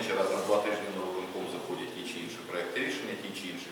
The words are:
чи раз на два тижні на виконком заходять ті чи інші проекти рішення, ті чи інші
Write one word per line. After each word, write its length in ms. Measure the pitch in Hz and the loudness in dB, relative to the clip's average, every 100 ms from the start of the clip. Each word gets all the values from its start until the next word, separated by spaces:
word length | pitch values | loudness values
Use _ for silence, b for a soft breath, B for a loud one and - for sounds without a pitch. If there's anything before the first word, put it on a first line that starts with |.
| 101 | 2
чи 60 | 95 | 4
раз 100 | 95 92 | 4 4
на 60 | 92 | 6
два 120 | 104 107 | 6 6
тижні 240 | - 98 95 | 2 0 -2
на 60 | 92 | -2
виконком 400 | 92 92 92 95 87 | -2 -2 -2 -2 -2
заходять 360 | - - 120 - | -2 -2 -4 -4
ті 60 | - | -6
чи 60 | 87 | -4
інші 160 | 85 - - | -6 -6 -4
проекти 280 | 87 - - 147 | -2 0 0 0
рішення, 280 | - 113 98 | 0 -2 -4
ті 80 | 101 95 | -4 -6
чи 60 | 92 | -6
інші 140 | 87 87 | -6 -6